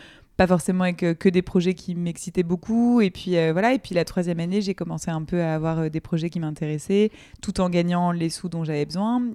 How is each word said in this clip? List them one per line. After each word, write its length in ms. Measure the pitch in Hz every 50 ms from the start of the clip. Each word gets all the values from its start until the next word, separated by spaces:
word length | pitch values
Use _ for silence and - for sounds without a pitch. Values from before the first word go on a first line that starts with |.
| - - - - - _ _
pas 100 | - 185
forcément 380 | 175 180 165 - - 185 185 180
avec, 180 | 180 175 -
euh, 120 | 185 170 165
que 140 | - - 196
des 140 | 175 185
projets 320 | 180 - - 185 170 185 180
qui 220 | - - 185 175
m'excitaient 480 | 170 175 170 156 - - 175 - 185 175
beaucoup. 560 | 170 - 165 - - 226 233 240 240 240 240
Et 100 | 208 185
puis, 260 | - - - 190 180
euh, 140 | 170 160 160
voilà. 200 | 160 180 214 240 269
Et 60 | -
puis 160 | - - 180
la 80 | 175 160
troisième 340 | - - 185 175 180 170 165
année, 220 | 170 175 190 214
j'ai 120 | 196 196 185
commencé 360 | - 170 170 160 156 - 180
un 120 | 160 156 156
peu 160 | - 180 175
à 100 | 170 160 156
avoir, 240 | 156 160 160 160 165
euh, 80 | 160 156
des 100 | 156 160
projets 320 | - - 175 160 165 170
qui 80 | - 175
m'intéressaient, 720 | 160 151 151 - 160 151 151 147 - - 196 202 214 220 - - - - - -
tout 180 | - 208 - -
en 80 | 185 180
gagnant 440 | 175 175 170 175 175 175 180 175
les 160 | 175 170 165 165
sous 200 | - - - 175
dont 140 | 170 165
j'avais 220 | 160 156 151 147 147
besoin. 360 | 151 160 185 208 226 240 247 247 233